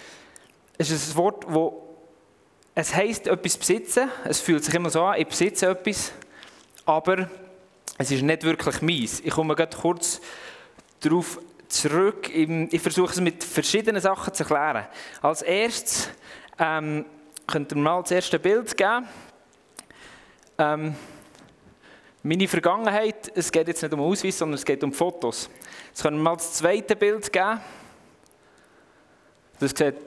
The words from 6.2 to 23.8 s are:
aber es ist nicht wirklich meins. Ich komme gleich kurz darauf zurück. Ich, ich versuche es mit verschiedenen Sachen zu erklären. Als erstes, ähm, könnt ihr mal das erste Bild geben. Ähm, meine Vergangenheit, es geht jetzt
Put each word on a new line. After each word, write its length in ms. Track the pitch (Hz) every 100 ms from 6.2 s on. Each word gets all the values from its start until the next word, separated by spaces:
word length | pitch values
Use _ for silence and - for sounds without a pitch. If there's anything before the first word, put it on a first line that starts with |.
| - - - - - - -
aber 420 | 156 180 185 185 - - - - _ - -
es 140 | 135
ist 100 | 135
nicht 220 | 143 160
wirklich 360 | 160 160 151 -
meins. 380 | 156 170 113 -
Ich 160 | 160
komme 220 | 160 156 151
gleich 140 | 160
kurz 500 | - 165 170 - - - - - - - - - -
darauf 400 | 156 170 170 - - - -
zurück. 600 | - 151 156 196 214 -
Ich, 160 | 160 156
ich 320 | 165 160 170
versuche 300 | 175 160 185
es 100 | 180
mit 220 | 175 170
verschiedenen 580 | - - - 214 220 208
Sachen 320 | 190 190 -
zu 120 | -
erklären. 420 | 156 151 151 120 104 - - -
Als 220 | 147 160
erstes, 680 | - 190 233 - - - - - - - - -
ähm, 460 | 160 156 151 151 151 - - -
könnt 280 | - 156 143
ihr 60 | 147
mal 240 | 147 180
das 100 | 170
erste 260 | 180 180 160
Bild 380 | 180 214 220 -
geben. 320 | 196 240 247 - - - _ _ _ - - - - - - - _ -
Ähm, 360 | 151 151 156 143 - - - - - _ - - - - - _
meine 240 | 143 175 190
Vergangenheit, 840 | 180 170 202 226 208 220 214 -
es 160 | - 160
geht 160 | 165 160
jetzt 140 | 160